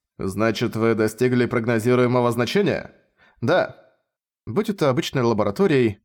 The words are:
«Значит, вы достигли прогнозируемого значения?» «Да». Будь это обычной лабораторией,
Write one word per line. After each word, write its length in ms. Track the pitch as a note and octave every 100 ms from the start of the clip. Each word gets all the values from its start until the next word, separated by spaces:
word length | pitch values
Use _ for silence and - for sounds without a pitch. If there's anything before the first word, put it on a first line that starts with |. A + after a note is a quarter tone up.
| _ -
«Значит, 580 | F#2+ F#2+ A2+ G#2 A#2 A2
вы 200 | A2+ A2
достигли 500 | A2 - B2+ B2 A#2+
прогнозируемого 880 | B2 A2+ A2+ A2+ B2 B2 B2+ A#2+
значения?» 640 | A#2 A#2 G3 F#3 F#2 - _ _ _ _ -
«Да». 380 | A#2+ F3 - - _ _ _ _ _ _ -
Будь 240 | B2+ G#3+
это 180 | G3 D3
обычной 320 | B2+ - C#3
лабораторией, 800 | A#2 G#2+ G#2 G2+ G3 C#3 A#2 G2+